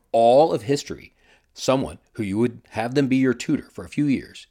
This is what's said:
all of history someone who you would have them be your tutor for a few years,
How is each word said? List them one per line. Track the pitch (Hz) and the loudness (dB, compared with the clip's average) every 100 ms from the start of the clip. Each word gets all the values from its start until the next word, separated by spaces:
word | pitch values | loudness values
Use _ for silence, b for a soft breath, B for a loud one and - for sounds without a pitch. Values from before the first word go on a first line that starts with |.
| _ | _
all | 113 117 131 165 | 2 6 6 4
of | 160 | 0
history | 104 143 - 65 - _ b b b | -2 -4 -6 -16 -18 _ b b b
someone | - - 131 107 - _ | -8 -2 -2 -2 -10 _
who | - | -8
you | 101 104 | -4 -2
would | 120 113 _ | -2 -4 _
have | 107 120 | -6 -2
them | 139 131 | 0 2
be | 131 | 2
your | 131 | 2
tutor | 117 - 143 - | 0 -2 -6 -6
for | - | -16
a | 90 | -10
few | - 147 | -4 -2
years, | 117 - - - | -2 -6 -20 -18